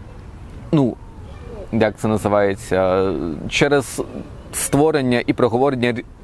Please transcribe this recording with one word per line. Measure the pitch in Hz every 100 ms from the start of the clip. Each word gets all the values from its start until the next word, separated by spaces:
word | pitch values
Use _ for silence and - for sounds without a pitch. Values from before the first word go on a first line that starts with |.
| - - - - - - -
ну, | 156 123 - - - - - - - -
як | 113 110 -
це | 110
називається, | 107 104 104 101 98 - 92 95 92 95 76 82 73 -
через | - 143 143 123 - - - - - -
створення | - - 139 156 151 127 120 -
і |
проговорення | - 120 117 139 127 120
рі-, | 117 - -